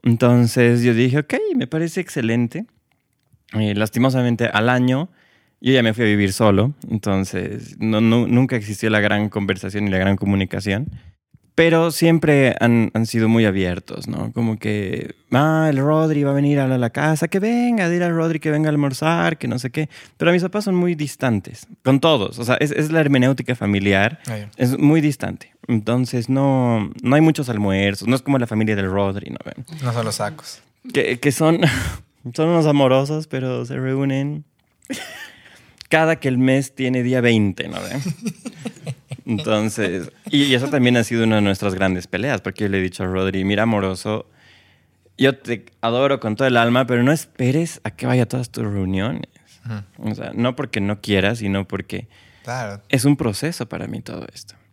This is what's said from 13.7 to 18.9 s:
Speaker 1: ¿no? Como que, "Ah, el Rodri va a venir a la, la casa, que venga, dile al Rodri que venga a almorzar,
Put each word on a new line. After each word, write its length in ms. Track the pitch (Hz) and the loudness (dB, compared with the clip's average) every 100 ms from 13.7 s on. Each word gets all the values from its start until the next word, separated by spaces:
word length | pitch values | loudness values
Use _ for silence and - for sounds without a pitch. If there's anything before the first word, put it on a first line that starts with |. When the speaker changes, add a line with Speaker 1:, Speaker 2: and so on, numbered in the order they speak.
| 87 - - - | -2 -8 -12 -10
Speaker 1:
¿no? 260 | 95 117 | -8 -6
Como 240 | 117 117 107 | -4 -4 -4
que, 560 | 110 104 95 - - - _ | -4 -4 -4 -6 -8 -14 _
"Ah, 360 | 123 151 160 156 | 0 2 2 2
el 80 | 135 | 2
Rodri 460 | 143 156 156 147 | 2 2 2 0
va 80 | 139 | 2
a 20 | |
venir 260 | 139 143 143 | 2 2 2
a 80 | 131 | 2
la, 100 | 131 | 0
la 100 | 120 | -2
casa, 380 | - 151 156 165 | 0 0 0 0
que 100 | 196 | -2
venga, 480 | 208 240 240 233 175 | 0 0 0 0 0
dile 140 | 175 175 | 0 0
al 100 | 165 | 0
Rodri 240 | 165 156 | 0 -2
que 100 | 156 | -2
venga 160 | 151 156 | 0 0
a 20 | |
almorzar, 680 | 151 143 | 0 0